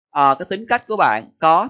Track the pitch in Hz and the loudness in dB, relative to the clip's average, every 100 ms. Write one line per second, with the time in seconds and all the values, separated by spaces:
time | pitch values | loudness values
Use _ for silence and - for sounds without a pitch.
0 | _ 147 139 135 175 196 226 240 - 214 | _ 0 0 0 -4 -10 -4 -6 -4 0
1 | 139 107 - - 160 165 | 0 0 -6 -2 2 2